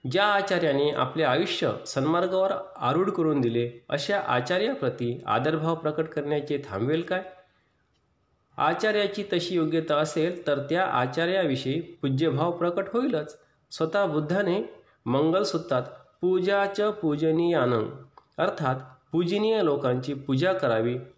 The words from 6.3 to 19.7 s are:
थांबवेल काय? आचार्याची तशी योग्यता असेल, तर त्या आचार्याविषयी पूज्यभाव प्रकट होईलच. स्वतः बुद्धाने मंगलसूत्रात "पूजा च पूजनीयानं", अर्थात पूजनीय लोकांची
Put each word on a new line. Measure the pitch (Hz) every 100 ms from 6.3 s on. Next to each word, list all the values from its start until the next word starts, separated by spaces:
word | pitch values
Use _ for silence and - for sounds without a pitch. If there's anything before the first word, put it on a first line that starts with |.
| 151 147 143 139
थांबवेल | 98 123 160
काय? | 170 185 190 - _ _ _ _ _ _ _ _ _ _ _ -
आचार्याची | 151 175 220 208 202 202 196
तशी | 175 175
योग्यता | 180 156 165 160 147
असेल, | 156 165 165 175 -
तर | 139
त्या | 135 165 190
आचार्याविषयी | 123 127 147 170 190 170 131 127 151
पूज्यभाव | 170 - 139 135 165 135 170
प्रकट | 170 175 175 190
होईलच. | 233 262 160 151 - _ _ _
स्वतः | - 160 202 190
बुद्धाने | 151 147 185 196 190 - - _ _ -
मंगलसूत्रात | 131 156 185 208 165 - 127 127 - - _
"पूजा | 180 185 180 196 196
च | 202
पूजनीयानं", | 208 214 160 143 160 160 170 165 123 120 110 - - - _ -
अर्थात | 175 - 139 131 - - _
पूजनीय | 165 175 202 214 220
लोकांची | 170